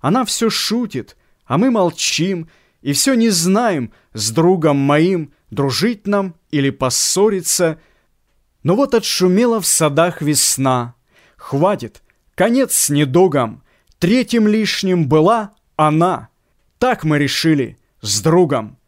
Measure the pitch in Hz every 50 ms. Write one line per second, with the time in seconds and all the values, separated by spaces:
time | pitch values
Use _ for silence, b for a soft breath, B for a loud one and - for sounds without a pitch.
0 | - 131 185 254 254 - - - 233 220 202 - - - 208 240 247 208 - 131
1 | 110 - - _ _ _ _ _ _ _ 123 156 220 269 240 220 185 170 156 -
2 | - - - - 160 190 196 175 160 b b b b b b b _ 135 139 -
3 | - 269 269 233 226 233 202 165 165 180 190 214 247 226 185 147 120 107 b b
4 | b b b 110 104 110 113 160 160 180 190 175 151 156 143 139 139 139 143 151
5 | 160 180 190 175 156 - _ _ _ _ 117 107 139 139 123 - 170 233 240 202
6 | _ 196 202 202 196 190 170 _ _ _ - 147 139 139 131 - 135 127 120 -
7 | - - - 185 202 220 214 185 165 - - - 180 165 156 b b b b b
8 | b b b _ _ _ _ _ _ _ _ _ _ 139 180 226 277 - - 226
9 | 208 - - - 180 180 180 202 240 240 233 220 175 - - - 165 151 139 147
10 | 165 175 170 - 156 147 151 143 - - - - 135 135 131 123 120 120 - _
11 | b b b b b b b b - - - 139 160 190 208 - - 107 _ -
12 | _ _ _ _ _ _ _ - 196 233 233 262 262 240 - - - - 147 143
13 | 147 135 127 170 185 185 143 143 120 113 104 - _ _ _ _ _ _ _ _
14 | - 170 220 254 240 240 - 233 214 214 208 220 214 190 - - - 185 185 175
15 | 160 127 151 156 156 185 226 233 214 202 _ _ _ _ _ - 156 151 151 160
16 | 170 180 175 110 113 - _ _ _ _ _ _ _ _ _ _ 247 254 240 -
17 | - 156 151 147 143 135 - - - 165 160 143 127 113 107 _ _ _ _ _
18 | - 104 101 107 101 165 160 180 180 143 139 120 107 101 - _ _